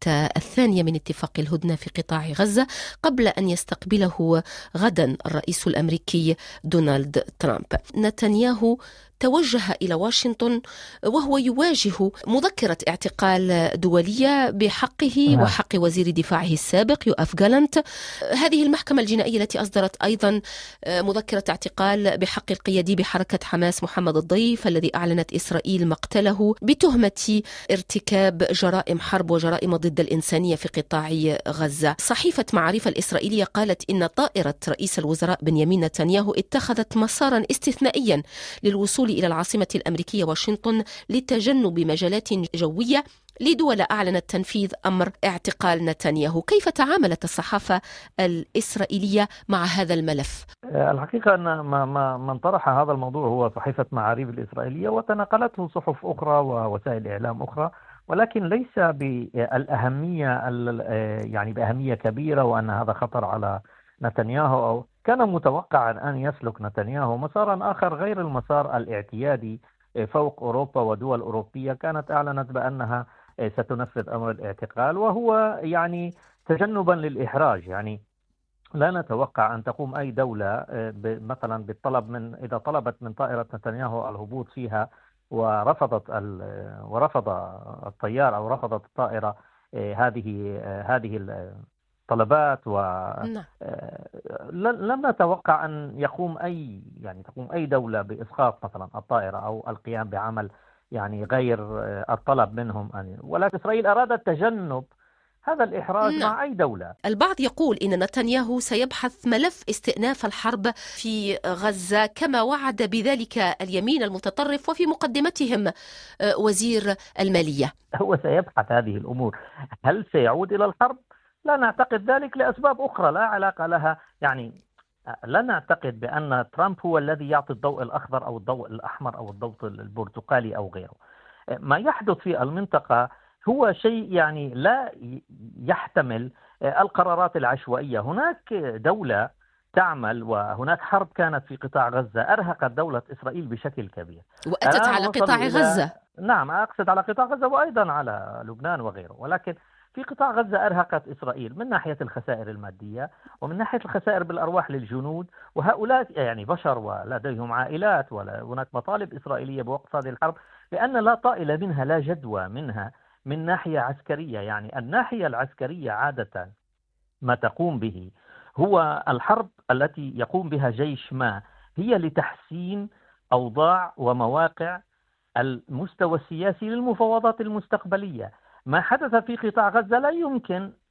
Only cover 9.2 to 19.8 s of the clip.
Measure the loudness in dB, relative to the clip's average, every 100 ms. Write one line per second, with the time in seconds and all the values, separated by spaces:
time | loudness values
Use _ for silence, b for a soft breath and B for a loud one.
9.2 | 2 4 4 2 0 -2 0 0 2 2
10.2 | 0 0 0 0 -2 B B B 0 2
11.2 | 2 2 2 4 2 4 0 2 0 B
12.2 | 0 2 2 2 0 0 -2 -2 -4 2
13.2 | 4 4 4 4 2 2 4 4 4 2
14.2 | 4 4 2 2 2 2 -2 0 0 4
15.2 | 6 6 6 4 0 2 2 4 2 2
16.2 | 2 0 2 0 2 4 6 4 4 2
17.2 | 2 4 6 8 6 4 0 B B B
18.2 | -2 2 4 6 6 4 4 2 4 2
19.2 | 2 2 0 0 0 2